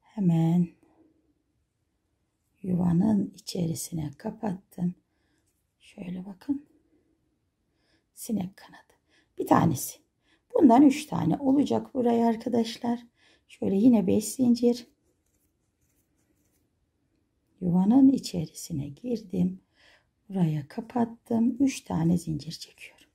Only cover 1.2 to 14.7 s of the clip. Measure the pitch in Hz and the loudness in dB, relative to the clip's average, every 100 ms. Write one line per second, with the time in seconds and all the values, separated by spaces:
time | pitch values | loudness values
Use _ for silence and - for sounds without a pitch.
1.2 | _ _ _ _ _ _ _ _ _ _ | _ _ _ _ _ _ _ _ _ _
2.2 | _ _ _ _ 190 175 180 170 214 208 | _ _ _ _ -6 -2 0 2 2 0
3.2 | 190 - - 196 165 165 - 165 151 143 | -2 -10 -12 -6 -4 -6 -8 -8 -8 -10
4.2 | 220 220 - 180 _ - 175 180 _ _ | -12 -8 -8 -8 _ -6 -6 -6 _ _
5.2 | _ _ _ _ _ _ - - 180 180 | _ _ _ _ _ _ -20 -18 -14 -12
6.2 | 190 185 - 277 - _ _ _ _ _ | -14 -18 -10 -10 -10 _ _ _ _ _
7.2 | _ _ _ _ _ _ _ _ _ - | _ _ _ _ _ _ _ _ _ -20
8.2 | - 208 180 - - - _ _ _ _ | -8 -6 -8 -12 -20 -20 _ _ _ _
9.2 | _ - - 127 - 127 - - _ _ | _ -10 0 2 2 0 -8 -14 _ _
10.2 | _ _ _ 494 311 233 285 262 - 170 | _ _ _ 4 6 8 6 4 -6 -4
11.2 | 170 165 277 269 226 226 226 262 240 233 | -2 -2 2 2 2 -2 -4 -2 0 2
12.2 | 233 226 240 240 226 - 240 240 - _ | 0 0 -2 -2 -2 -4 -6 -6 -8 _
13.2 | _ _ _ - 208 196 240 220 185 202 | _ _ _ -8 -2 4 6 4 4 0
14.2 | 220 - 247 240 240 | -2 -2 2 4 2